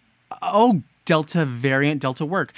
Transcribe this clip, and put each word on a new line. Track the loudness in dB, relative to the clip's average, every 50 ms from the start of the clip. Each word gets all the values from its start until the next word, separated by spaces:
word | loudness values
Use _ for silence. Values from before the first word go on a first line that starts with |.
| _ _ _ _ _ -16 -12 -8
"Oh, | -6 0 2 4 4 4 4 2 -2 _ _ _ -2
Delta | 0 0 0 0 -2 -2 -2 -2
variant, | -2 -4 -2 0 0 2 2 2 0 0 -2
Delta | -4 -4 -4 -4 -6
work." | -4 -2 -4 -4 -4 -8